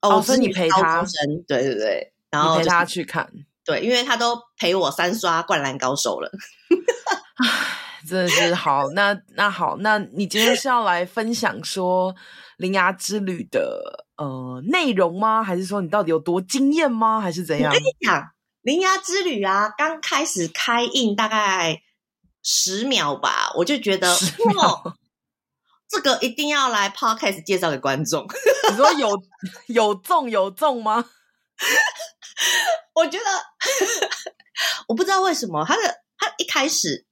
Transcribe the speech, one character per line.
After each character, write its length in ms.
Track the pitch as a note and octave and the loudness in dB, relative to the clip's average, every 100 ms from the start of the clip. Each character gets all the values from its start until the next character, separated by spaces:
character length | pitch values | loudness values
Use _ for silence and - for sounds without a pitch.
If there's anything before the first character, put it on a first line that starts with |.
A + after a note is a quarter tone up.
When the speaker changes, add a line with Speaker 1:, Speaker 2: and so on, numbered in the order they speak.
Speaker 1:
哦， 180 | G#3 G#3 | 6 4
Speaker 2:
哦， 40 | |
所 140 | G#3+ C4 | 4 4
以 20 | |
你 140 | A3+ | 4
陪 160 | F#3 E3 | 2 2
她。 80 | F#3+ | 4
Speaker 1:
我 40 | |
侄 60 | E3+ | 4
女 0 | |
是 80 | |
高 80 | E3 | 2
中 80 | F#3+ | -2
生， 340 | D3+ D3 D#3 - | -2 -2 -4 -2
对， 140 | C3+ | 0
对， 100 | C3+ | 0
对， 380 | A2 G#2+ F2+ - _ _ | 0 0 -2 -4 _ _
然 100 | D3 | 0
后 100 | D#3 | 4
就 80 | E3 | 4
是 20 | |
Speaker 2:
你 40 | |
陪 60 | E3 | 4
她 140 | F3 | 2
去 200 | E3+ - | 2 -4
看。 240 | - E3 - - D3 _ | -6 -6 -6 -12 -20 _
Speaker 1:
对， 160 | - D3+ | -4 -2
因 100 | G#3+ | 2
为 140 | B3 | 0
她 120 | C4+ A#3 | 0 0
都 220 | A#3 A#3 - _ | 0 -2 -8 _
陪 160 | F3 F#3+ | 0 2
我 140 | D#3+ | 0
三 220 | - F3 | 0 -2
刷 300 | A3 F#3 E3 E3+ | 0 0 0 0
《灌 140 | F3 | 0
篮 160 | C#3 B2+ | 0 -2
高 200 | B2+ C#3+ | -2 0
手》 220 | - D#2 | -2 -4
了。 100 | - | -6
<laughs> 1040 | G3 - _ _ F4+ - A#4+ - G4 - - | -12 -20 _ _ 0 2 -4 -2 -6 -6 -4
Speaker 2:
唉， 60 | B3 A#3 - - - - D#3 | -2 0 -4 -8 -14 -18 -6
真 160 | F#3 | -2
的 40 | F3 | 2
是， 260 | E3+ F3 | 2 2
好， 360 | F3 D#3+ C#3 C#3 | 0 0 0 0
那， 280 | E3 G3+ G3+ _ | 2 2 0 _
那 160 | - G3+ | -2 -2
好， 280 | F#3 E3 - | 0 -4 -2
那 180 | G#3 G#3+ G3+ | 0 0 0
你 120 | D#3+ | -6
今 160 | G3+ G#3 | -4 2
天 140 | A3 | 2
是 140 | C4 C#4 | 2 2
要 160 | B3 | 0
来 200 | G#3+ F3 | 2 0
分 300 | F3+ - A3+ | -2 -4 -4
享 300 | A#3 G#3 G#2 | -2 -2 -4
说 480 | - G3 F3+ F#3 F#3 F#3 - - - _ | -8 -4 0 0 0 -4 -18 -20 -20 _
《铃 160 | F#3 | -2
芽 180 | G3 F3+ | 2 0
之 260 | F#3 - G#3 | 0 -4 -4
旅》 220 | F#3+ F3 A#2 | -4 -6 -4
的， 540 | B2+ C#2 G1+ G1+ - - - | -2 -2 -4 -10 -16 -20 -10
呃， 440 | D3 C3 B2+ B2+ D#3 | -8 -8 -10 -10 -2
内 260 | F4+ D#4 | 0 0
容 260 | G3 F3 F3 | 2 0 0
吗？ 240 | A3 A3 | 0 0
还 140 | G#3+ F3+ | 0 -4
是 80 | |
说 160 | F#3+ G3+ | -4 -4
你 80 | F3 | -2
到 140 | G3+ | -2
底 60 | F3+ | 2
有 80 | D#3+ | 0
多 200 | D#3 F3 | 0 -2
惊 320 | F#3 C#4 C4+ | -2 0 2
艳 180 | D4+ D4+ | 2 0
吗？ 260 | A3+ A3 A3 | 2 2 2
还 140 | G3 | -2
是 100 | E3 | -4
怎 160 | E3+ D3+ | -4 0
样？ 140 | - | 0
Speaker 1:
我 20 | |
跟 80 | A#4+ | 0
你 40 | C5 - | -2 -2
讲， 180 | C4 E3 D#3 _ _ _ | 0 0 -2 _ _ _
《铃 200 | - D#4 | -2 0
芽 160 | F#4+ F#4+ | 2 0
之 240 | F#4 F#4 | -2 -2
旅》 200 | F4+ A#3+ G3 | -2 -2 0
啊， 240 | G3 G#3+ G#3+ | 2 0 0
刚 200 | D4+ D#4+ | -4 -2
开 280 | - D4 D4+ | -4 -2 -2
始 200 | G3 E3 | -2 -4
开 380 | - - A#3 | -4 -2 0
映 320 | A#3+ C4+ A#3 G3+ | 0 0 0 0
大 100 | A3 | 0
概 540 | A3 G#3 F#3+ E3 D#3+ _ _ _ _ _ _ | 2 0 2 0 -2 _ _ _ _ _ _
十 420 | - - F#3 F#3+ | -4 -2 0 -2
秒 320 | B3 A#3+ D3+ C#3 | 0 0 0 0
吧， 340 | - - G#1+ - | 0 0 -2 0
我 80 | |
就 140 | F3 C4 | 0 0
觉 180 | G#3+ F#3+ | 0 0
得， 180 | F3+ | 2
Speaker 2:
十 160 | F3 F#3 D3 | 2 0 0
秒。 380 | G#4+ F#4 B3+ F#3 | 0 4 2 2
Speaker 1:
哇， 100 | - - _ _ _ _ _ _ _ _ _ | -6 -14 _ _ _ _ _ _ _ _ _
这 100 | G#4 | -2
个 160 | C#4+ B3 | 2 2
一 80 | A3 | 0
定 200 | A3+ D4 | -2 0
要 200 | D4 C4 | 2 2
来 220 | A3 G3 | 2 0
Podcast 520 | G3+ A#3+ A3+ - G3 | 0 -2 0 -2 -4
介 120 | - F#3 | -2 0
绍 140 | F3 | 0
给 80 | C3+ | -2
观 260 | C#3 C3+ | -2 -2
众。 220 | D3+ D#3 G#3 | -2 -2 -4
<laughs> 400 | B4+ A4 C5 B4 | -2 2 2 2
Speaker 2:
你 60 | G#3 | 4
说 160 | D4 | 4
有， 300 | D#4+ A#3 G3+ F#3 _ F#3+ - - | 4 0 -2 -6 _ -14 -14 -2
有 260 | A#3 G#3+ | 2 2
中， 340 | G3 - E4+ C4 | 2 2 2 2
有 220 | G#3+ F#3+ | 0 0
中 340 | F#3+ D4+ B3+ | 0 0 0
吗？ 220 | G#3+ A3 A#3+ | 0 -2 -2
Speaker 1:
<laughs> 40 | _ _ _ _ _ - D#5+ G5 - D#5+ _ - - A#5 B5 A#5+ E5 - | _ _ _ _ _ 0 2 0 -2 -16 _ -20 -4 0 0 0 -2 -2
我 120 | - E4 | 0 0
觉 120 | F4+ | 0
得， 60 | A#4 F#4+ - _ - C5+ G4+ A4+ - | -4 -4 -6 _ -4 0 0 -2 -4
<laughs> 800 | - - _ _ - - - - | -6 -12 _ _ -6 -4 -4 -4
我 80 | |
不 80 | A3+ | -2
知 80 | F#4 | 0
道 100 | F#4+ | 2
为 140 | F#4+ | 2
什 140 | E4 G#3+ | 0 -2
么， 160 | D#3 | -4
他 100 | D#3+ F4 | 0 0
的， 60 | G#4 - _ _ | 0 -4 _ _
他 160 | - - | -6 -6
一 60 | |
开 240 | - D4+ C#4 | -2 0 0
始 380 | - E3+ B2+ _ | 0 -2 -4 _